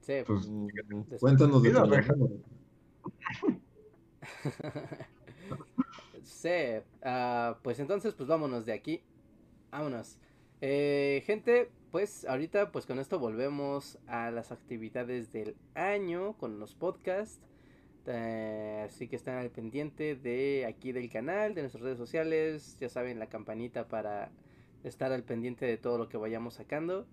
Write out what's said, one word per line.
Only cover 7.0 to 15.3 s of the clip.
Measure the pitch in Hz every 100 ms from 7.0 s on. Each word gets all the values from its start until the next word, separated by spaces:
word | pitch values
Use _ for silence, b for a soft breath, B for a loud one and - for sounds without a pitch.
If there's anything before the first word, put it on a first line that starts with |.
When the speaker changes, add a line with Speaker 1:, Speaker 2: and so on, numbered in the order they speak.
Speaker 1:
ah, | 131 127 123 120 117 110
pues | 127 123
entonces, | 143 202 220 -
pues, | 131
vámonos | 160 147 123 113
de |
aquí. | 107 - 165 - - - - - - -
Vámonos. | 143 151 120 107 - b b b b
Eh, | 139 143 143 143 139 139 -
gente, | 214 226 240 240 - -
pues, | 165 208 - -
ahorita, | 131 156 202 208
pues, | 139 -
con | 127
esto | 139 180
volvemos | 120 110 135 143 143 139 - - -
a | 120 117
las | 117 110
actividades | 120 - 120 110 123 123 127 113